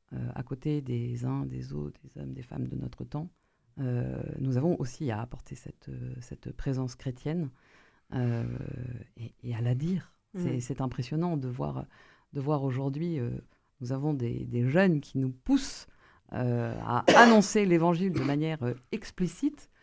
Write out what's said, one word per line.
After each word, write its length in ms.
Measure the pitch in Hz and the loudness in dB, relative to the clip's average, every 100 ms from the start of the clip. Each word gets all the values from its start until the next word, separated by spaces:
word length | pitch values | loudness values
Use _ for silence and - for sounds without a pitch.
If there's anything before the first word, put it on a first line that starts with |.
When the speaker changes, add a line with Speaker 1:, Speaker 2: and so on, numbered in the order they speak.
| - | -12
Speaker 1:
euh, 160 | 127 123 | -8 -6
à 80 | 127 | -6
côté 400 | 123 123 156 147 | -8 -6 -2 -2
des 420 | 131 120 120 120 | -2 -4 -4 -4
uns, 220 | 127 135 135 | -2 -2 -4
des 260 | 127 127 | -6 -8
autres, 260 | 143 147 - | -8 -8 -10
des 160 | 135 147 | -18 -12
hommes, 140 | 135 | -12
des 80 | 131 | -12
femmes 260 | 123 139 127 | -10 -8 -6
de 80 | 127 | -6
notre 280 | 127 - | -8 -10
temps, 260 | 123 147 170 _ _ _ _ - | -8 -8 -10 _ _ _ _ -8
euh, 420 | 127 123 127 127 - - | -4 -2 -2 -6 -8 -4
nous 200 | 135 123 | 0 2
avons 200 | 165 - | 2 0
aussi 320 | 127 - 147 | -2 -4 -4
à 100 | 107 | -4
apporter 340 | 123 135 - | -6 -10 -12
cette, 340 | 131 - - 135 | -14 -14 -16 -12
euh, 240 | 127 123 127 | -10 -10 -10
cette 320 | - - 127 | -12 -12 -12
présence 420 | - 139 131 127 | -6 -2 -2 -4
chrétienne, 540 | - 135 123 147 175 139 - _ - _ _ - | -6 -8 -6 -4 -4 -4 -8 _ -20 _ _ -8
euh, 300 | 127 120 117 120 120 - 131 123 120 - - | -2 0 0 -4 -6 -8 -8 -10 -10 -14 -14
et, 160 | 117 - | -16 -12
et 120 | 123 | -8
à 80 | 113 | -2
la 120 | 120 | 0
dire. 380 | 123 165 185 - _ _ 185 | 0 0 -2 -4 _ _ -6
C'est, 180 | 151 | -4
Speaker 2:
Mhm. 60 | 127 | -4
Speaker 1:
c'est 200 | 120 135 | -4 -4
impressionnant 540 | 131 - 123 156 175 156 | -4 -4 -4 -2 -2 -2
de 100 | 127 | -4
voir, 380 | 127 147 131 135 - - _ _ | -4 -6 -6 -10 -16 -20 _ _
de 60 | 143 | -6
voir 240 | 139 147 | -2 0
aujourd'hui, 540 | 135 127 139 143 175 156 | 0 0 -2 -2 -2 -2
euh, 120 | 120 127 - _ _ - | -4 -6 -12 _ _ -12
nous 120 | 123 | -6
avons 200 | 135 151 | -2 0
des, 320 | 143 120 123 | 0 -2 -4
des 240 | 123 120 123 | -4 0 4
jeunes 320 | 165 196 151 | 6 6 4
qui 160 | - 135 | 0 -2
nous 140 | 131 | -2
poussent, 560 | 127 - 269 - - - - - _ - | -2 2 2 2 -10 -16 -20 -20 _ -10
euh, 420 | - 123 120 117 113 | -2 0 0 0 -4
à 200 | 110 120 - | -2 2 8
<coughs> 100 | 196 | 12
annoncer 460 | 233 220 202 214 | 12 10 8 4
l'évangile 480 | 196 170 170 170 190 | 6 6 6 4 2
de 80 | 143 | 0
manière, 400 | 131 143 160 156 | 2 2 0 -2
euh, 120 | 123 123 - | -4 -4 -8
explicite. 800 | 214 - - 175 - 294 302 - _ | -8 -8 -4 -4 0 -4 -4 -20 _